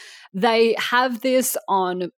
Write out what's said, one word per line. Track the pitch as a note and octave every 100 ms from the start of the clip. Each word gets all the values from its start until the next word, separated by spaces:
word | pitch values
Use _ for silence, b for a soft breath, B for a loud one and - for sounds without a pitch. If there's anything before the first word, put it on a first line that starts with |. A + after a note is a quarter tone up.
| B B B
They | F#3+ A3+ A3+ A3+ -
have | - B3 C4 A#3
this | C4+ B3+ B3 - -
on | F#3+ F#3 F3+ F3+